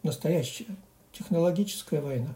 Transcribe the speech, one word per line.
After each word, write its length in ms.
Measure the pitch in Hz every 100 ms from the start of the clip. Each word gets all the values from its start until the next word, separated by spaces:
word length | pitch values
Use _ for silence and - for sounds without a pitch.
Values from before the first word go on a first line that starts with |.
Настоящая 720 | 156 123 151 170 123 - - 190 - _ _
технологическая 880 | - - 170 170 175 202 - - 151
война 320 | 143 131 131